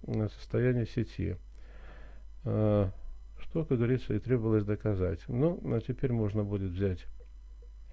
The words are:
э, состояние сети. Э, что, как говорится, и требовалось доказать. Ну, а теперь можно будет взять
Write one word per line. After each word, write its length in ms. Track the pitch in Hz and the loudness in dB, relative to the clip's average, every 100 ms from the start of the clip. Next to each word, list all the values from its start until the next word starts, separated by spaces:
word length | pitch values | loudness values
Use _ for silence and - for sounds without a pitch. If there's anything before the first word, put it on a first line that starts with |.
э, 260 | - 110 107 | -4 0 -2
состояние 580 | - - 117 123 123 113 | -4 -2 2 4 4 0
сети. 500 | - 107 - 90 90 - - - - - - - - - - | 0 -2 -2 -4 -4 -8 -16 -16 -14 -14 -14 -14 -14 -14 -8
Э, 460 | 110 107 107 104 98 - - - - - | 0 4 6 6 4 0 -8 -10 -12 -8
что, 260 | - 165 | -4 -2
как 140 | 156 127 | 2 2
говорится, 340 | 117 127 - | 4 2 2
и 60 | 104 | -2
требовалось 460 | 117 123 110 110 | 2 2 4 4
доказать. 560 | 104 104 107 98 90 87 - | 4 0 0 2 2 0 -2
Ну, 320 | 120 156 170 135 | 2 2 2 0
а 80 | 117 | 0
теперь 320 | - 123 135 | 0 0 2
можно 300 | 120 107 107 | 2 2 2
будет 300 | 101 101 95 | 0 0 -2
взять 340 | 90 98 87 - - - - - - - - - | 0 0 0 -4 -10 -14 -16 -16 -16 -16 -14 -14